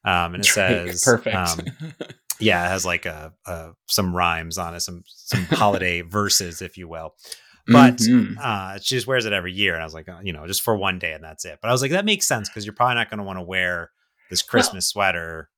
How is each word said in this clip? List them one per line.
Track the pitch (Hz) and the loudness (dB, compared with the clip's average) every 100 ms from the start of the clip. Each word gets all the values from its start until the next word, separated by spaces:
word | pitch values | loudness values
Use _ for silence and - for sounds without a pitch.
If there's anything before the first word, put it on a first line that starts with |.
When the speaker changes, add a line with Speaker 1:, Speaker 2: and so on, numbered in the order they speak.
Speaker 1:
Um, | - 90 85 | 2 2 0
and | 90 | 0
it | 101 | 0
Speaker 2:
Drake, | - 95 87 87 | 2 2 0 -2
Speaker 1:
says, | 90 | 0
Speaker 2:
perfect. | - 117 - | 4 4 2
Speaker 1:
um, | 95 87 82 82 - 160 - | 0 0 -2 -8 -10 -16 -12
Speaker 2:
<laughs> | - - _ - | -16 -16 _ 0
Speaker 1:
yeah, | 107 87 | 2 4
it | 87 | 2
has, | 95 90 | 0 0
like, | 85 | -2
a, | 85 78 78 _ | -4 -10 -16 _
a, | - 85 80 82 - | -10 -10 -12 -18 -2
some | - 95 | 0 0
rhymes | 90 87 82 82 87 | 2 2 0 -4 -6
on | 85 | -8
it, | 85 | -6
some, | - 87 | -10 -10
some | - - - 98 | -18 -20 -4 -4
Speaker 2:
<laughs> | 90 | 0
Speaker 1:
holiday | 143 104 98 90 87 | 2 4 4 0 -2
verses, | 85 101 101 - 90 80 | -2 -2 2 0 0 -8
if | 92 | -12
you | - 85 | -12 -14
will. | 82 80 _ - - _ _ - | -12 -12 _ -18 -18 _ _ 6
But, | 123 127 120 | 10 10 6
Speaker 2:
Mm-hmm. | 113 123 101 107 | 4 4 4 -4
Speaker 1:
uh, | 127 101 95 101 | -4 -4 -6 -6
she | - | -4
just | 127 | -2
wears | 117 127 110 | 0 0 2
it | |
every | 98 90 | -2 -2
year. | 92 98 | 0 0
And | 82 | 0
I | |
was | 80 | -6
like, | 80 80 | -10 -16
"Oh, | 87 | -10
you | 98 | -8
know, | 76 82 | -8 -4
just | 98 | -2
for | - | 0
one | 104 95 92 | 0 0 -2
day | 85 | -6
and | 78 | -8
that's | 80 80 | -14 -14
it." | 85 76 | -14 -8
But | 110 | 0
I | |
was | 127 | 0
like, | 135 | 2
"That | 180 | 0
makes | 202 196 - | 2 0 2
sense | 120 101 | -2 -4
'cause | 110 | -10
you're | 104 | -12
probably | - 123 | 0 2
not | 120 110 | 2 -2
gonna | 107 | -4
wanna | 98 92 | -6 -8
wear | 87 92 90 87 80 _ _ _ _ | -4 -2 0 -2 -8 _ _ _ _
this | 90 | -6
Speaker 2:
Well, | - | 2
Speaker 1:
Christmas | 117 - 95 - | 2 2 -2 -4
sweater | 104 98 85 82 80 78 | 2 0 0 -6 -12 -14